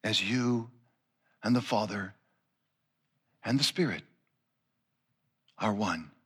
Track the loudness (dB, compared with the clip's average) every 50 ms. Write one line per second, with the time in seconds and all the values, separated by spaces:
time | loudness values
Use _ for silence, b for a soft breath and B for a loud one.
0 | -2 0 0 0 0 0 0 2 2 2 0 0 -2 -6 -16 _ _ _ _ _
1 | _ _ _ _ _ _ _ _ 0 2 2 2 2 2 0 0 0 0 -4 -6
2 | -6 -8 -12 _ _ _ _ _ _ _ _ _ _ _ _ _ _ _ _ _
3 | _ _ _ _ _ _ _ _ -2 0 2 2 2 2 2 2 0 0 0 -6
4 | -10 _ _ _ _ _ _ _ _ _ _ _ _ _ _ _ _ _ _ _
5 | _ _ _ _ _ _ _ _ _ _ _ -4 -2 -2 0 0 -2 -2 -4 -6
6 | -8 -14 -20 _ _